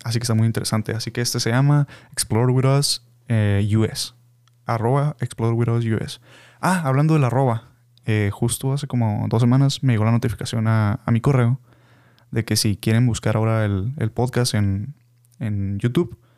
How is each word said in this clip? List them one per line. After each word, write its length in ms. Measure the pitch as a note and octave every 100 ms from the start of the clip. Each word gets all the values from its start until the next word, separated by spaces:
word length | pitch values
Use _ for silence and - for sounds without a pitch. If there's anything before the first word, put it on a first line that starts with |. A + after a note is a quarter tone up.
Así 160 | A#2 A2+
que 40 |
está 100 | A#2+
muy 140 | A2 A2+
interesante. 460 | G#2+ - A2 G#2+
Así 180 | A2 -
que 100 | A#2+
este 180 | A#2+ B2
se 100 | A#2
llama 380 | B2 C#3+ D3 C#3 - -
Explore 400 | - - G#2+ B2+
With 140 | B2+ C3
Us, 400 | C#3 C#3 - _ _ -
eh, 400 | A2+ G#2 G2+ G#2 A2
U 80 |
S. 300 | G#2+ - - - _ _ _ _ -
Arroba 500 | A2+ A2+ C#3 D3 -
Explore 340 | B2 - A2+
With 160 | A#2 A#2
Us 160 | A#2 A2+
U 120 | A2
S. 220 | D3 - - - - _
Ah, 220 | F3 F#3 D3
hablando 300 | C3 D#3 D#3+
del 80 |
arroba. 440 | B2+ B2 C3+ A2+ - _ _ _ -
Eh, 240 | G#2+ G2+
justo 400 | - A#2 - C3+
hace 140 | C#3 C#3
como 400 | B2 A2 G#2+ G#2+
dos 120 | A2+
semanas 420 | A#2+ C3 C#3 -
me 100 | C3+
llegó 120 | A2 A2
la 60 |
notificación 560 | A#2 A2+ G2 - A2+ A2
a, 340 | A2 G#2 - -
a 60 |
mi 100 | A#2
correo 380 | C#3+ C3+ A#2 C3 _ _ _ _ _ _ _
de 140 | A2+ A2
que 100 | G#2+
si 220 | A2 G2
quieren 280 | A2+ A2+ B2
buscar 300 | G#2+ A2 A2
ahora 280 | A2 A2
el, 300 | G#2 G2 A2 D3
el 140 | A2+
podcast 440 | - B2 B2+ B2 G#2+
en, 400 | G2+ G2 A#2+ - _ _ _ -
en 400 | G#2+ G2+ G2 G2
YouTube, 420 | A#2+ D#3+ F3 - _